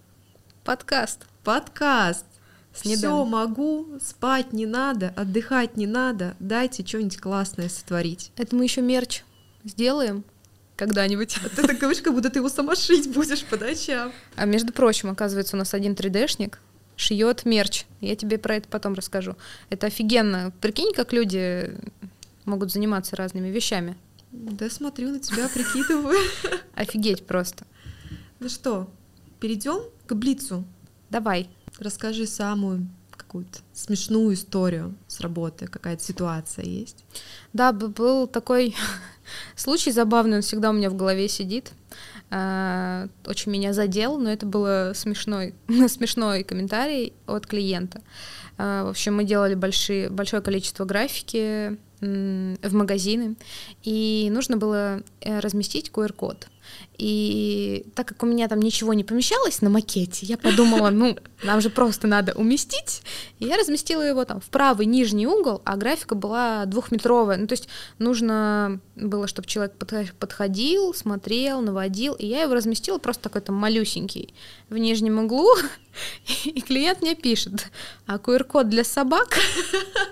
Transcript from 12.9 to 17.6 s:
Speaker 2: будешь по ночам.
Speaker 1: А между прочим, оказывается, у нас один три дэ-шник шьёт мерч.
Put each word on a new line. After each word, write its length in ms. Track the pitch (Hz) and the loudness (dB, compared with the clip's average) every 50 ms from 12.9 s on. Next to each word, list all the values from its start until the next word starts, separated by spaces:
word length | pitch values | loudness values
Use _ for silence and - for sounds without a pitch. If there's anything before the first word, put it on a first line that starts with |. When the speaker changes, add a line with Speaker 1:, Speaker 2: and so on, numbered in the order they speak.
| 349 311 285 277 240 | 6 6 6 2 0
Speaker 2:
будешь 300 | 269 302 294 285 285 - | 0 0 2 0 -2 -2
по 140 | - - 202 | -4 -4 -4
ночам. 540 | 208 240 320 311 - - 277 247 240 254 254 - - - - - | -2 -4 -4 -4 -4 -4 -2 -4 -4 -6 -10 -14 -20 -16 -6 -2
Speaker 1:
А 80 | 208 | 2
между 260 | 208 208 220 233 233 240 | 2 4 2 2 0 2
прочим, 360 | - 262 226 214 - - 190 | 4 4 4 4 2 -2 -4
оказывается, 460 | 196 - 214 202 196 196 196 - - 196 | -4 -2 -2 -2 -2 -2 -4 -2 -2 -4
у 20 | |
нас 140 | 190 190 - | -2 -2 -2
один 220 | 202 202 202 202 | -2 0 -2 -2
три 140 | 190 190 196 | -2 -2 0
дэ-шник 500 | 190 202 254 302 - - 202 214 - - _ _ _ _ _ _ _ | 0 2 0 0 0 -2 -4 -6 -8 -12 _ _ _ _ _ _ _
шьёт 480 | - - - 214 202 220 233 240 240 - | -4 -2 0 2 4 4 4 2 2 2
мерч. 400 | 233 226 214 | 2 4 4